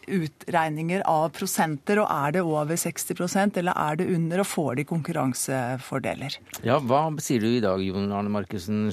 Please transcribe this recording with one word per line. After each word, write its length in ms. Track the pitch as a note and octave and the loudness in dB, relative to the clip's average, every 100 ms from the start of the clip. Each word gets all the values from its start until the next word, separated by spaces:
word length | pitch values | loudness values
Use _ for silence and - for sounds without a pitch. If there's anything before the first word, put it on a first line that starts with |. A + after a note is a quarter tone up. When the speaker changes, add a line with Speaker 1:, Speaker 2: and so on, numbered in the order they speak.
| - | -4
Speaker 1:
utregninger 960 | F#3+ D#3 - - E3+ D#3+ D3+ E3 F#3 - | -2 -2 -4 -2 0 0 0 -2 0 2
av 180 | D#3 D#3+ - | 2 2 -2
prosenter, 680 | F#3+ - E3 D3 - G#3 | -4 0 0 0 0 2
og 60 | G#3+ | 2
er 300 | D#3 C#3+ F3 | 2 2 0
det 60 | E3+ | 0
over 340 | D3+ D3+ E3+ | 0 0 -2
seksti 360 | E3+ - - F3 | -2 -6 -6 -4
prosent, 420 | F3 G3 G3+ F#3+ | 0 2 2 2
eller 160 | F3 - | 0 0
er 240 | D3+ D#3 | 0 0
det 80 | F#3 F3 | 0 2
under, 280 | E3 F3 | 2 0
og 60 | G3+ | 0
får 300 | - C#3+ B2+ | 0 0 -2
de 80 | D3+ | -2
konkurransefordeler? 1500 | E3+ C#3 D#3+ C3 B2 - C3 A#2+ C3 - C#3 A2+ - C3+ - - - A#2 | -2 -2 0 0 0 -2 -2 -2 -4 -6 -4 -4 -4 -6 -10 -12 -6 0
Speaker 2:
Ja, 120 | C#3 | 2
hva 240 | A#2 C3+ D#3+ D3+ | 4 2 2 -2
sier 200 | - B2+ | 0 2
du 60 | G#2+ | 2
i 120 | B2 | 2
dag, 200 | G#2 F#2+ | 2 2
Jon 300 | F#2+ F#2+ G2+ G2+ | 0 -2 -2 -2
Arne 160 | G#2 | -2
Markussen, 540 | G#2 F#2+ G#2 E2+ G#2+ G#2+ | -2 -4 -6 -2 0 0